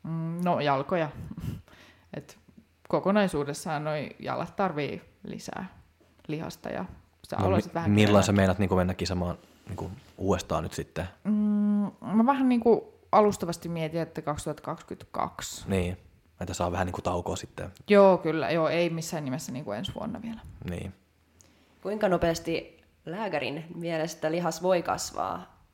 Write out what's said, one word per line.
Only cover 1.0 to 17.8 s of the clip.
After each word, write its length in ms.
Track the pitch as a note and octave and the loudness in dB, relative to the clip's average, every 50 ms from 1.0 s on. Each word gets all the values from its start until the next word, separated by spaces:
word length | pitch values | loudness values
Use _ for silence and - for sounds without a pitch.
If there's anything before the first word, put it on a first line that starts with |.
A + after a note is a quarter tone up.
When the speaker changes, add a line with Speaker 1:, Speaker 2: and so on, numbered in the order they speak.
| D#3+ D3 - - - - - - | -2 -4 -6 -12 -14 -12 -12 -8
Speaker 1:
<laughs> 760 | - - - - - - - - - - - _ _ _ - | -8 -8 -8 -8 -14 -18 -20 -20 -20 -20 -20 _ _ _ -14
Et 200 | - - - - - _ - _ - _ _ _ _ _ - | -14 -14 -14 -20 -20 _ -20 _ -20 _ _ _ _ _ -2
kokonaisuudessaan 920 | - D3+ - F#3 G3 G#3+ G3+ F3+ - D3 C#3+ C#3 D3 - - F3+ D#3 D3 D3+ | -2 0 2 4 4 4 4 4 2 0 -2 -2 -4 -6 -6 -4 -4 -2 -2
noi 260 | D#3 D3+ D3+ B2+ - - - | -2 -2 -4 -4 -6 -10 -8
jalat 360 | - C#3 B2+ B2 D#3+ F3 - | -6 -4 -4 -4 -4 -6 -2
tarvii 460 | - G3 F#3 D#3 D3 C#3+ - - - - - _ _ - | -2 -2 0 0 -2 -2 -2 -4 -8 -12 -18 _ _ -14
lisää 420 | - - - - - - - F#3+ F#3+ - - - _ _ _ _ _ _ _ _ | -12 -12 -10 -10 -10 -10 -10 -10 -10 -14 -20 -20 _ _ _ _ _ _ _ _
lihasta 420 | - D3+ D#3 - - - - - - | -8 -8 -6 -6 -10 -10 -10 -10 -8
ja 160 | - - F3+ - - - _ _ _ _ - - | -6 -6 -8 -10 -14 -20 _ _ _ _ -12 -8
sä 60 | - | -2
Speaker 2:
No 80 | - - | 0 2
Speaker 1:
haluaisit 280 | F#3+ F#3+ - - - | 4 4 2 0 0
Speaker 2:
mi-, 40 | - | -6
Speaker 1:
vähän 160 | E3 E3+ G#2 | -2 0 4
Speaker 2:
milloin 320 | G#2 G#2 G#2+ G#2 G#2 G2+ F#2 | 6 6 8 8 8 6 6
sä 20 | |
Speaker 1:
kieltää. 140 | - G2+ G2+ | 6 4 6
Speaker 2:
meinat 180 | G2 F#2+ F2+ - | 6 4 4 2
niinku 160 | G2+ F2 F#2+ | 2 2 4
mennä 180 | F2+ F2+ F#2 F#2 | 2 2 2 0
kisamaan 440 | - F2+ - F#2+ F2+ F2 F2+ - - - _ - _ _ | -2 -4 -2 -2 -2 -2 -4 -6 -8 -12 _ -20 _ _
niinku 240 | - F#2 - - F2 F#2 - - - - | -12 -10 -8 -8 -10 -10 -14 -18 -20 -10
uudestaan 460 | - F#2+ F#2+ F#2+ F2 - - E2+ D#2+ E2+ | -4 0 0 0 0 0 -2 -2 -2 -2
nyt 100 | F2 - | -4 -6
sitten? 320 | - D2 - _ - E2+ F2+ - _ _ | -6 -8 -6 _ -6 -6 -6 -8 _ _
Speaker 1:
Mm, 680 | G3 G#3+ G#3 G#3+ G#3 G#3 G#3 G#3 G#3 G#3 G#3 G3+ F#3+ - _ | -2 0 2 2 2 2 2 2 2 2 2 0 -2 -6 _
mä 240 | - - F3+ A3 A3+ | -6 0 4 4 6
vähän 240 | B3+ C#4 C4 C4 B3+ | 6 4 4 4 4
niinku 440 | B3 A#3+ A3+ A#3 A3 - - - - _ _ _ | 4 6 6 6 6 6 2 -8 -20 _ _ _
alustavasti 580 | - G#3 G#3+ G#3 G3 - G3 E3+ E3+ - - E3+ | 6 6 6 6 2 0 -4 -6 -6 -6 -6 -6
mietin, 320 | E3+ E3 D#3+ D#3 D#3+ E3+ | -4 -4 -4 -2 -2 -4
että 200 | D#3+ E3 - E3 | -4 -4 -6 -6
kaksituhatta 420 | D#3 D3 D3+ - - D#3 D3 - - | -6 -4 -6 -4 -6 -8 -8 -6 -8
kaksikymmentäkaksi. 1000 | - D#3+ - - - - - - _ - - - - - - - - - - - - | -10 -10 -10 -10 -14 -14 -14 -14 _ -4 -4 -4 -4 -6 -10 -12 -12 -12 -12 -4 -2
Speaker 2:
Niin. 280 | G2 F#2+ F2 F2+ F2 - - - _ _ _ _ _ _ | 0 0 0 -2 -4 -8 -14 -20 _ _ _ _ _ _
Että 120 | F2 F2 F#2+ | -8 -8 -2
saa 180 | - F2 F2+ | -2 -2 0
vähän 140 | F2+ F2+ F#2 | 2 0 0
niinku 140 | F2 F2+ - | -2 -2 -4
taukoa 340 | - F2+ F2+ F2+ F2+ - E2+ | -4 -2 -2 -2 -2 -4 -6
sitten. 360 | - - - - - F2+ F#2+ - - | -6 -8 -12 -12 -12 -12 -12 -14 -16